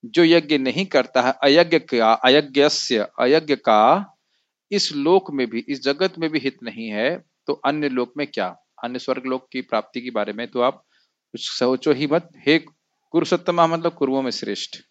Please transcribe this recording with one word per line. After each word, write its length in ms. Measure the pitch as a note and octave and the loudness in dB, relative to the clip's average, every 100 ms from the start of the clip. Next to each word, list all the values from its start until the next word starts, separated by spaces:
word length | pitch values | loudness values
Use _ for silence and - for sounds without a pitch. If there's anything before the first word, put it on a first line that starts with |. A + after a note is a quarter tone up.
जो 200 | A#2+ C3 | -2 2
यज्ञ 340 | E3 E3+ D3 D3+ | 4 4 4 -2
नहीं 280 | C3 B2+ F#3+ | 0 -4 0
करता 360 | D3 B2 B2+ | 0 0 0
है, 120 | B2 C3 | 0 2
अयज्ञ 360 | C#3 D3+ F3 D#3+ | 4 4 4 2
का, 340 | - A#2+ A2 | 0 0 2
अयज्ञस्य, 960 | A2+ B2+ C#3 C#3+ C3+ C#3+ - - A#2 G#2 - | 4 4 4 2 2 2 2 -2 -2 -4 -2
अयज्ञ 360 | B2 D#3 D#3 C3+ | 2 2 0 -2
का 600 | - G#2+ A2+ F3 G3 _ _ _ _ _ _ | 2 6 6 4 0 _ _ _ _ _ _
इस 220 | G3+ - | -4 -4
लोक 380 | D3 C#3+ F#3 F#3 | -2 2 2 2
में 200 | C#3+ A#2+ | -4 -4
भी, 140 | A2+ - | -4 -8
इस 140 | C#3 | -6
जगत 360 | C3 C#3+ F#3+ E3 | -4 -2 -4 -4
में 120 | D#3+ | -6
भी 80 | D3+ | -4
हित 240 | C3+ C3 | -6 -8
नहीं 260 | A#2+ A#2 A2+ | -16 -12 -8
है, 360 | G#2 B2 F3 _ _ - | -4 -4 -4 _ _ -8
तो 60 | |
अन्य 360 | C#3 C#3 D3+ D3 | -4 -4 -4 -4
लोक 240 | B2+ B2 D3 | -4 -6 -6
में 100 | C#3+ | -8
क्या? 340 | - F#2 F2 _ _ | -6 -8 -8 _ _
अन्य 140 | A#2+ B2+ | -12 -10
स्वर्ग 280 | - C3 B2+ | -6 -6 -6
लोक 220 | C3 _ | -8 _
की 80 | C3 | -12
प्राप्ति 400 | B2+ A2 - B2+ | -6 -6 -6 -12
के 100 | B2 | -8
बारे 220 | A#2 G#2 | -6 -6
में 180 | G#2 A#2+ | -8 -8
तो 100 | B2+ | -2
आप 240 | B2 C3+ _ _ _ _ _ | -2 -2 _ _ _ _ _
कुछ 180 | A2+ - | -14 -12
सोचो 420 | - B2 C3 D#3 | -4 -2 0 0
ही 140 | C3 D3 | 0 0
मत। 220 | D#3+ - _ | -2 -4 _
"हे 220 | - D#3 - _ _ _ _ | 0 0 0 _ _ _ _
कुरुसत्तमा" 560 | E3 E3 F3 F3+ F3 E3 | -2 0 -2 -2 2 2
मतलब 280 | E3 E3 | 2 -4
कुरुओं 280 | E3 C3+ C3+ | -2 -2 -2
में 80 | C3 | -4
श्रेष्ठ। 500 | - A2 G2+ - - _ | -8 -8 -8 -10 -16 _